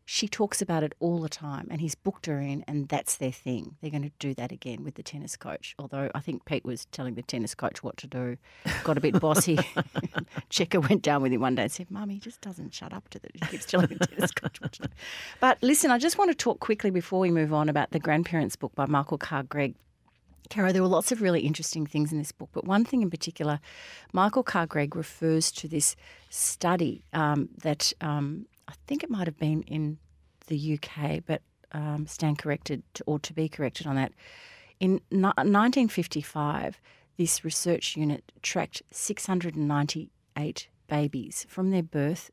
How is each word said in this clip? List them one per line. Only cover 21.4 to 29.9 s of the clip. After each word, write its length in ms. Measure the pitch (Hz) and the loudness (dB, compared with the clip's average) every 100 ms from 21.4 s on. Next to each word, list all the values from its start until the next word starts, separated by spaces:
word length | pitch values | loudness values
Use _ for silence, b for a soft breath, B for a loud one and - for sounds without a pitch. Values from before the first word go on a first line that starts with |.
interesting 460 | 143 156 160 165 147 | 2 -2 -4 -4 -2
things 240 | 151 151 | 0 0
in 80 | 156 | -2
this 120 | 151 | -6
book, 180 | - - | -10 -10
but 120 | - - | -6 2
one 200 | 196 233 | 2 4
thing 160 | 254 | 2
in 80 | 196 | 0
particular, 500 | 170 - - 151 147 B B B B B | -2 -6 -4 -2 -2 B B B B B
Michael 300 | 180 202 262 | 2 4 4
Carr 240 | 247 185 165 | 0 0 0
Gregg 280 | 156 143 170 | 0 0 -2
refers 560 | 156 - 165 160 160 | -8 -2 2 4 2
to 140 | - 151 | -2 -4
this 280 | 156 - - B B B | 0 0 0 B B B
study, 760 | - - - 175 175 151 - - | -2 -2 0 2 4 2 -2 -4
um, 360 | 165 151 143 135 - | 2 4 4 0 -2
that, 280 | 160 147 - - | -2 0 0 0
um, 440 | 156 147 143 160 214 _ - | -2 0 -2 -4 -10 _ -20
I 60 | - - | -16 -6
think 160 | 285 | -6
it 80 | 320 | -2
might 160 | 220 170 | -2 -2
have 100 | 151 | 0
been 240 | 156 156 | 0 0
in 360 | - 156 151 | 0 -2 -2